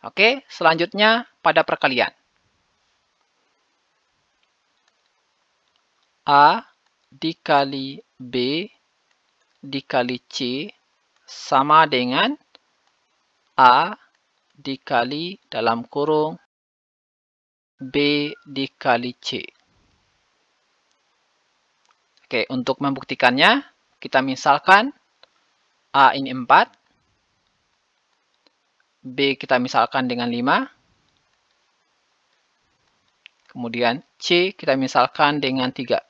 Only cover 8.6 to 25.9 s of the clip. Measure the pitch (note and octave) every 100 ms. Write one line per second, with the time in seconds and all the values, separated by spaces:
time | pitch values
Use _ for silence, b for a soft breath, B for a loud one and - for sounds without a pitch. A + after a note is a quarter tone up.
8.6 | G3+ _ _ _ _ _ _ _ _ _
9.6 | C#3+ C#3 - C#3 B2 B2 _ - B2 B2+
10.6 | F#3+ - _ _ _ _ _ - - C#3
11.6 | C#3+ D3+ D#3+ C3+ B2 C3+ G#3 D4 _ _
12.6 | _ _ _ _ _ _ _ _ _ -
13.6 | C3 B2+ E3+ G#3 _ _ _ _ _ _
14.6 | C#3 C3+ - B2+ A#2+ C#3+ E3+ G3 _ -
15.6 | A2+ A#2 B2 C#3+ D3 D3+ D3+ F3 _ _
16.6 | _ _ _ _ _ _ _ _ _ _
17.6 | _ _ C3+ C#3+ C#3+ D3 D3 - - C3+
18.6 | C3+ _ D3 A#2+ B2 B2 - A#2 - _
19.6 | _ _ _ _ _ _ _ _ _ _
20.6 | _ _ _ _ _ _ _ _ _ _
21.6 | _ _ _ _ _ _ _ A#2+ - B2+
22.6 | B2 C3+ C#3+ C3+ - - B2+ B2 F3 B3
23.6 | - _ _ _ - C3+ C3+ C3 - C#3+
24.6 | - F#3+ B3+ - _ _ _ _ _ _
25.6 | _ _ _